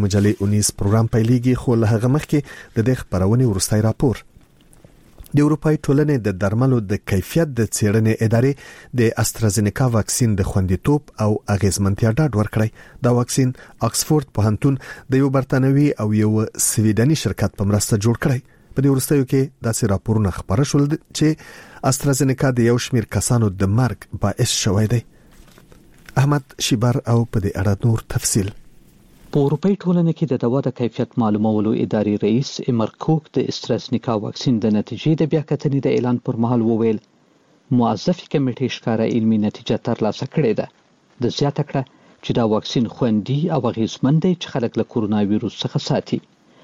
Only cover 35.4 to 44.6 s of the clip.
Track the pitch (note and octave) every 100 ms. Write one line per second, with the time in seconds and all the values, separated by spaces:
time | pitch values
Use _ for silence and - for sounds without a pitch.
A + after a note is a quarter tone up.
35.4 | C#3+ C#3+ D3+ C#3 C3 B2 B2 A#2+ - A2+
36.4 | A#2 B2 A2+ A2+ A2+ G#2+ - _ _ _
37.4 | _ _ - B2 A#2 G#2+ - F3 - D#3
38.4 | C3 A2+ B2 - - A2 A2+ A#2+ A2 A2
39.4 | G#2 - - A#2 - A#2 A2 - - -
40.4 | C3+ G#2 - _ _ _ _ - - -
41.4 | C#3+ - D3 C#3 C3 _ _ _ - A#2+
42.4 | A2+ G#2 - - A2 - A#2+ G#2+ F#2+ C#3
43.4 | E3 D3+ A#2+ G#2+ A2 - B2 D#3 F#3 F3
44.4 | - C3